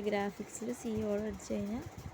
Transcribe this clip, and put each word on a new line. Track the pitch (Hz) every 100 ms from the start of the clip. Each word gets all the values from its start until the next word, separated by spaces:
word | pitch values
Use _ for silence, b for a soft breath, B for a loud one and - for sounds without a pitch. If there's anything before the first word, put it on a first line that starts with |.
| 208
ഗ്രാഫിക്സിൽ | 208 202 196 208 - 226 247
സി | 233 214 214
ഓൾ | 202 214
അടിച്ചു | 196 -
കഴിഞ്ഞാൽ | 214 202 240 311 - -